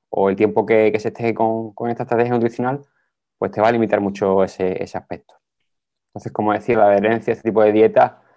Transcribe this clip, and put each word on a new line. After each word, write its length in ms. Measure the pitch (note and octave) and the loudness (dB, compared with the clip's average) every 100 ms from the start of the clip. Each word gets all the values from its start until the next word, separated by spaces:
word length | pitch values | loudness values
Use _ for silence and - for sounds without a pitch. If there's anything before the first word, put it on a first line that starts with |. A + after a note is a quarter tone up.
| _ | _
o 200 | - G2 | -2 0
el 60 | G2 | 2
tiempo 300 | G#2+ A#2+ G#2 | 0 0 2
que, 260 | A2 G#2+ | 4 2
que 80 | G#2+ | 0
se 100 | A#2 | -4
esté 240 | G2+ A#2 | -6 -4
con, 400 | A2+ A2+ A2+ A2 | -2 -2 -4 -8
con 160 | G2 A#2 | -8 -8
esta 140 | A#2+ | -6
estrategia 300 | A#2+ A#2 A#2+ | -4 -2 0
nutricional, 480 | A#2+ A#2 - B2 C#3+ - _ _ _ _ - | 0 -2 -2 -4 -6 -10 _ _ _ _ -8
pues 140 | G2 | -6
te 100 | G#2 | 0
va 80 | A2 | 0
a 20 | |
limitar 300 | A#2 G#2+ G#2 | 2 0 0
mucho 420 | G2+ G2 G2 G2 | -2 -2 0 0
ese, 400 | F#2 - F#2 F#2 | 0 -2 -6 -4
ese 140 | F#2 F#2 | -8 -12
aspecto. 380 | - E2 _ _ _ _ _ _ _ _ _ | -12 -16 _ _ _ _ _ _ _ _ _
Entonces, 240 | G2+ - | -16 -10
como 180 | - G#2+ | -4 -2
decía, 260 | G#2 A2+ A2+ | -2 0 2
la 100 | G#2 | 4
adherencia 440 | G2+ G#2+ A#2 A#2 | 4 2 0 -2
a 40 | A2+ | -2
este 140 | A2+ | 0
tipo 140 | G#2 | 2
de 80 | G#2+ | 4
dieta 520 | G#2+ A2 B2 B2 - _ | 4 4 4 2 0 _